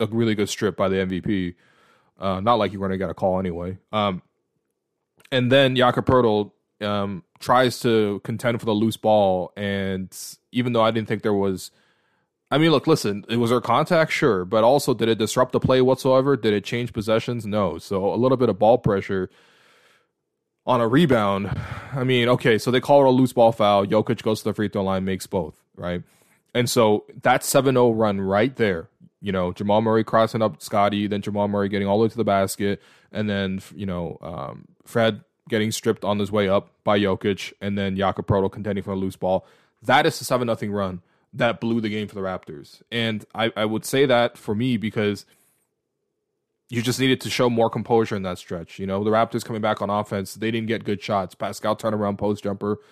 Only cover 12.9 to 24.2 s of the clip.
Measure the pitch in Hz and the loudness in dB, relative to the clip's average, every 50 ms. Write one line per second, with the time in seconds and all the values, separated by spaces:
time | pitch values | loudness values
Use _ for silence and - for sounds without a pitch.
12.9 | 156 - - 107 101 101 95 - 113 120 120 107 123 120 110 - 117 131 156 - | 2 2 2 -2 -4 -4 -6 -4 0 0 2 2 2 0 2 2 2 2 2 2
13.9 | 180 160 160 151 - - 165 135 104 92 90 90 113 110 110 117 139 147 - - | 2 2 2 2 0 0 2 2 2 0 0 0 2 4 4 6 4 4 2 0
14.9 | 131 104 113 113 113 101 110 104 - 127 127 - - 120 - 113 131 131 127 127 | -2 0 0 0 2 0 0 -2 0 0 0 0 0 0 2 2 4 4 4 4
15.9 | 131 - - 135 131 131 131 143 139 123 107 110 107 104 92 - 123 120 123 117 | 2 2 2 2 2 4 4 2 0 2 2 0 0 0 -2 -4 -6 -6 -6 -6
16.9 | - 113 101 110 110 113 - - 120 120 107 104 101 107 101 87 80 82 - - | -6 -6 -2 0 0 0 0 -2 -6 -6 -6 -4 -2 -2 -2 -2 -4 -6 -8 -6
17.9 | 101 95 95 101 85 107 120 131 135 120 127 113 98 92 104 107 123 123 - 113 | -4 -2 -2 -2 0 0 2 2 2 2 2 0 2 4 4 4 4 4 2 0
18.9 | 101 98 95 - 101 95 92 - _ _ _ _ _ _ _ _ _ _ _ _ | 0 0 -2 -4 -4 -4 -4 -6 _ _ _ _ _ _ _ _ _ _ _ _
19.9 | _ _ _ _ _ _ _ _ _ _ _ _ _ _ _ - 127 123 117 110 | _ _ _ _ _ _ _ _ _ _ _ _ _ _ _ 0 0 2 2 4
20.9 | 120 143 180 147 127 113 104 101 98 98 101 101 - - - - - - - - | 4 4 6 6 4 4 4 2 0 0 -2 -4 -6 -8 -8 -10 -12 -14 -12 -10
21.9 | 131 139 127 131 131 123 120 120 127 123 - 135 113 104 - 131 120 127 - - | -8 -4 -2 0 2 2 4 2 2 2 4 2 2 2 2 0 0 0 2 4
22.9 | 143 143 139 131 127 127 131 123 - 123 117 113 113 - 107 104 104 101 98 101 | 6 6 6 6 6 4 4 2 4 4 4 4 4 4 2 4 4 2 2 2
23.9 | 107 107 107 - 117 - | 2 0 2 0 -2 -2